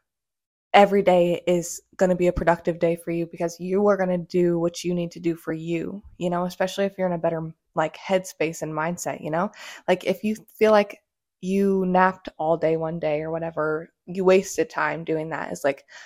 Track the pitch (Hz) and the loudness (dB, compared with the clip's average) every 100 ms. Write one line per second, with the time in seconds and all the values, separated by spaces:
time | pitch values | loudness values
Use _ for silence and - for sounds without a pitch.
0 | _ _ _ _ _ _ _ 202 196 202 | _ _ _ _ _ _ _ 6 6 6
1 | 190 180 175 175 - 175 165 - _ - | 4 4 4 2 0 0 -2 -10 _ 0
2 | 185 180 175 - 165 170 - 165 170 170 | 2 2 0 2 2 0 0 -2 -2 -2
3 | - 170 170 175 170 170 180 190 208 196 | -4 -6 -6 -4 -6 -6 -4 0 2 2
4 | 185 180 170 180 175 170 170 170 175 175 | 0 -2 -2 0 2 2 0 -2 -4 -2
5 | 170 175 170 165 - 160 165 165 - 196 | -4 -4 -4 -4 -6 -8 -4 -4 -6 -10
6 | - - 180 175 180 - 190 196 196 196 | -14 -8 -4 -2 -4 -2 -4 -2 -4 -2
7 | 185 170 165 165 160 - _ 165 156 - | -2 0 -2 -2 -6 -12 _ -4 -4 -4
8 | - 190 185 - 156 165 156 156 160 175 | -2 -2 -2 -6 -4 -4 -6 -4 -4 -4
9 | 147 139 156 160 208 - - - - 185 | -6 -8 -4 -2 -4 -6 -18 -6 0 0
10 | - 185 214 214 - - 214 214 202 - | 0 -2 -2 -4 -8 2 4 6 4 -4
11 | _ _ _ _ 185 196 196 190 185 180 | _ _ _ _ -2 0 2 2 2 4
12 | 185 185 - - 160 165 160 160 160 165 | 2 0 -12 -4 -2 0 0 0 -2 -4
13 | 156 151 160 165 165 160 156 156 170 _ | -2 -2 -4 -6 -6 -4 -4 -4 -6 _
14 | - 180 185 190 190 - 160 - 151 151 | -10 0 4 4 4 -2 -4 -2 -2 -2
15 | 165 160 160 151 - 175 139 143 _ - | -4 -4 -4 -6 -6 -4 -2 -2 _ -20